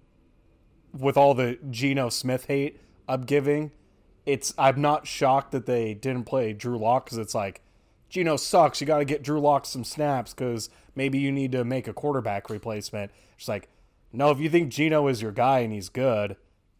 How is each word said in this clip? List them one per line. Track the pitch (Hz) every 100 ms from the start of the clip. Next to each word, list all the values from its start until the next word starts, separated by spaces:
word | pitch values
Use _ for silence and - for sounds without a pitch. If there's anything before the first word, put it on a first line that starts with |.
| _ _ _ _ _ _ _ _ _ 135
with | 139 139
all | 143
the | 127 123 127 139
Geno | 117 139 139 120
Smith | - 127 127 -
hate | 139 147 - _ _ -
I'm | 131
giving, | 123 143 139 147 151 - _ _ _ _ 147
it's, | 135 - -
I'm | 135 131
not | 147 151 -
shocked | - 135 135 -
that | 135 120
they | 120 110
didn't | 104 135 127 110
play | 135 110
Drew | 101 120 120
Lock, | 107 127 -
'cause | 113
it's | 104 113
like, | 98 - _ _ _ _ _
Geno | 185 165 139
sucks. | - 180 147 -
You | 147
gotta | 147 143
get | 147
Drew | 131 151
Lock | 147 139 -
some | 131
snaps | 110 - 147 131 107
'cause | - 127 117 - _ _ 131
maybe | 139 135
you | 139
need | 139 135
to | 127 120
make | 131 117
a |
quarterback | - 147 135 110 101 -
replacement. | 107 113 107 - 104 101 _ _ -
It's | -
like, | 101 - _ _ _ _
no, | 117 147
if | 139
you | 156
think | 170 147
Geno | 143 156 156 139
is | 113
your | 110
guy | 107 127 131
and | 113
he's | 104 90
good | 127 131 107 104 - _ _ _